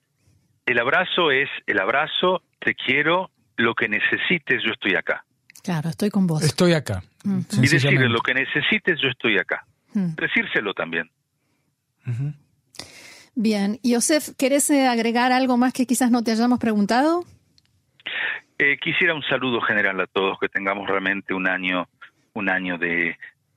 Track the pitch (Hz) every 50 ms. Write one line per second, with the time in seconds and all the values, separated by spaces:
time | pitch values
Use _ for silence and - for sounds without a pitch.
0 | _ _ _ _ _ _ _ _ _ _ _ _ _ - 120 120 117 131 151 180
1 | 180 - - 185 170 151 135 131 143 - - - - - - - 95 104 123 139
2 | 156 147 - - 185 180 185 170 - _ _ _ - 113 110 - - 123 131 143
3 | 147 160 170 185 185 - _ _ _ _ _ - 117 117 113 - 120 107 107 104
4 | - - 117 104 - - 127 123 - - 127 110 - 113 101 - - 104 90 82
5 | - - - - - _ _ _ _ - _ - - 190 175 156 147 165 - -
6 | 208 208 - 202 190 170 160 156 160 147 - - 180 175 165 151 - - 101 92
7 | - _ _ _ - 202 190 185 165 - - 131 127 117 160 156 127 143 135 131
8 | 131 120 117 113 - - 127 131 135 - - 151 135 - 220 208 - 190 165 135
9 | 131 131 123 - - 117 104 92 87 - 76 - - _ _ _ _ _ - 208
10 | 185 170 160 - - - - 233 214 - - 160 107 98 - - 85 82 82 82
11 | 80 - _ _ _ _ _ _ _ _ _ _ _ _ _ _ _ _ _ _
12 | _ 123 117 113 139 147 147 - _ _ _ _ _ _ - - - - - -
13 | - - - - - _ _ 262 202 220 214 202 196 202 214 - - 240 240 233
14 | - - 311 302 - - - - 277 254 277 294 - - 294 277 262 254 240 226
15 | 220 233 226 254 247 254 254 254 262 247 247 240 247 262 - - 254 - 254 -
16 | 262 233 247 240 220 240 220 220 233 247 247 233 - 226 214 208 202 190 226 254
17 | 285 320 330 359 349 - - _ _ _ _ _ _ _ _ _ _ _ _ _
18 | _ - - - - - - - - _ _ - 147 143 139 - - 170 147 -
19 | 185 170 165 147 131 - 143 123 131 127 117 113 - - 110 104 101 98 95 92
20 | 90 - _ 98 95 95 107 - 101 - - 95 98 95 98 101 95 95 95 98
21 | 95 95 98 98 - - 98 92 92 92 92 92 92 92 92 90 87 - _ _
22 | - - _ _ _ _ _ 110 95 95 92 92 92 90 87 80 87 85 85 85
23 | 85 82 82 - - - - _ _ _ _